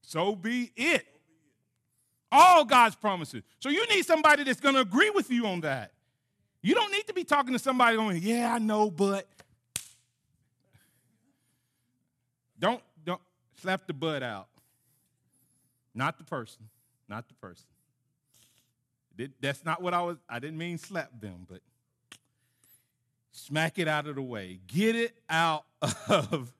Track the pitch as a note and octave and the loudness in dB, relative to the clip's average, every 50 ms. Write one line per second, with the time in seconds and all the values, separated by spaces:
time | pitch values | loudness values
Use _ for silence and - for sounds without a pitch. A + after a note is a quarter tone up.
0 | _ - - D#3+ F3 G3+ G#3+ F#3+ E3+ A3 A#3+ B3 A#3+ - _ - B3 D#4+ E4 - | _ -6 -4 0 0 0 0 -2 -4 -4 -4 -4 -4 -6 _ -2 0 0 0 0
1 | - _ _ _ _ _ _ _ _ _ _ _ _ _ _ _ _ _ _ _ | -2 _ _ _ _ _ _ _ _ _ _ _ _ _ _ _ _ _ _ _
2 | _ _ _ _ _ _ - C#4 E4+ F#4 F4+ E4 D4 A3 C#4 B3 A#3 A3 - _ | _ _ _ _ _ _ 8 10 10 12 10 8 6 6 6 6 6 6 2 _
3 | - G#3+ G3 F3 D#3 - - A#2 - _ _ _ - C4 C#4+ F#4 A#4 A#4 G#4+ G4 | -4 -4 -4 -4 -6 -10 -12 -14 -16 _ _ _ -6 -4 -2 -2 0 0 0 0
4 | - - E4 D#4+ D4+ D#4 D4 C#4+ C#4+ C4+ B3 - - C#4 C4+ C4+ B3+ F#3+ F3 C4 | 2 2 0 4 6 6 6 6 4 -2 -4 0 0 2 2 2 0 2 2 2
5 | F#4+ G#4+ G#4 G4 - - B3+ A#3+ A#3 G#3 F#3 F3 D#3+ D3+ C3+ B2+ G#2 - _ _ | 2 4 2 -2 -2 0 -2 -2 -2 -2 -4 -4 -4 -4 -4 -4 -8 -14 _ _
6 | _ _ _ _ _ _ _ _ _ _ _ _ - F#3+ D#4+ A#4+ G#4+ G#4 G4 G4+ | _ _ _ _ _ _ _ _ _ _ _ _ 0 2 2 2 2 0 -2 -4
7 | G#4+ - G4 F#4 E4 - D4 C#4+ C4+ B3 C4 A#3+ - C4+ C4 B3+ B3 A#3 A3+ A3 | -4 -4 -6 -8 -2 0 0 0 0 0 -4 -4 -2 -2 2 4 4 4 4 2
8 | A3 G#3+ F#3 E3 E3+ G#3 A#3 A#3+ A#3+ A#3 A3+ A#3+ A3 G#3+ G#3+ G#3+ G#3+ G#3+ E3+ D3 | 0 -2 -2 -2 -2 -2 -2 0 0 -2 -2 -2 -2 -2 0 2 0 0 0 0
9 | G3+ G3 G3 G3 F#3+ _ _ _ - _ _ _ _ _ _ - - - - _ | 0 0 0 -4 -8 _ _ _ -20 _ _ _ _ _ _ -12 -12 -12 -20 _
10 | _ _ _ _ _ _ _ _ _ _ _ _ _ _ _ _ _ _ _ _ | _ _ _ _ _ _ _ _ _ _ _ _ _ _ _ _ _ _ _ _
11 | _ _ _ _ _ _ _ _ _ _ _ _ _ _ _ _ _ _ _ _ | _ _ _ _ _ _ _ _ _ _ _ _ _ _ _ _ _ _ _ _
12 | _ _ _ _ _ _ _ _ _ _ _ - F3+ G3 A#3+ A#3 _ _ _ - | _ _ _ _ _ _ _ _ _ _ _ -2 0 0 0 -2 _ _ _ -14
13 | D#3 E3 F3+ F3+ _ _ _ _ _ _ _ - - F#3+ F#3 F#3 _ - E3 C3+ | -8 -8 -8 -8 _ _ _ _ _ _ _ -10 -4 -4 -4 -4 _ -10 -10 -6
14 | D3 E3 D#3 C#3 B2+ A#2+ G#2+ G2 F#2+ _ _ _ _ _ _ _ _ _ _ _ | -4 -4 -4 -4 -6 -8 -8 -10 -14 _ _ _ _ _ _ _ _ _ _ _
15 | _ _ _ _ _ _ _ _ _ _ _ _ _ _ _ _ _ _ _ A2+ | _ _ _ _ _ _ _ _ _ _ _ _ _ _ _ _ _ _ _ -6
16 | C3+ D3+ D#3+ _ E3 - F3 C3+ A#2 - - _ G#2+ A2 _ _ _ _ _ _ | -6 -6 -6 _ -14 -12 -10 -10 -10 -12 -18 _ -20 -20 _ _ _ _ _ _
17 | _ - G#2 A2 A#2+ _ C3 _ - F#2+ F2 - _ _ _ _ _ _ _ _ | _ -16 -14 -14 -14 _ _ _ -20 -20 -20 -20 _ _ _ _ _ _ _ _
18 | _ _ _ _ _ _ _ _ _ _ _ _ _ _ _ _ _ _ _ _ | _ _ _ _ _ _ _ _ _ _ _ _ _ _ _ _ _ _ _ _
19 | _ _ _ - - C#3 C3+ _ C#3+ C#3 C#3 - - E3 E3 F3 F3+ F3+ F3 F3 | _ _ _ -12 -12 -12 -12 _ -6 -6 -6 -6 -6 -6 -6 -4 -4 -2 -2 -2
20 | F3 F3 E3+ D#3 _ - A#2+ A#2+ B2+ D3+ D#3+ D#3+ E3 F3 F3 D#3+ - - G3 F3 | -2 -4 -6 -10 _ -12 -12 -12 -10 -10 -10 -10 -8 -8 -8 -10 -12 -10 -10 -10
21 | D3 - B2 A#2 G#2 G#2 F2+ F2 F2+ F2+ F#2 F#2 _ _ _ _ _ _ _ _ | -10 -10 -14 -16 -16 -14 -14 -16 -20 -20 -20 -20 _ _ _ _ _ _ _ _
22 | _ _ - - _ _ _ _ _ _ _ _ _ _ _ _ _ _ _ _ | _ _ -20 -20 _ _ _ _ _ _ _ _ _ _ _ _ _ _ _ _
23 | _ _ _ _ _ _ _ - - - C#3 D#3 D#3+ E3 - - E3+ D#3+ D3+ D3+ | _ _ _ _ _ _ _ -20 -14 -6 -2 -2 -2 -2 -2 -2 -2 0 -2 -2
24 | D3 D3+ C#3+ C3+ C3+ B2+ A#2+ G#2+ F#2+ F#2 F#2 F#2 F#2+ F#2 G#2+ D#3+ G#3 A3 A3+ A#3 | -4 -6 -8 -10 -10 -8 -8 -10 -10 -12 -16 -18 -18 -6 -2 0 0 2 2 0
25 | A#3 A#3 - _ _ - D#3+ D#3+ E3 E3 D#3 D3+ - _ _ _ - C3 - - | -4 -4 -6 _ _ -4 0 0 2 0 0 -4 -8 _ _ _ -4 -4 -4 -6
26 | - - - F3 C3+ A2+ A#2+ D3+ B2+ A#2+ - _ | -2 0 0 0 2 -2 -6 -6 -6 -10 -16 _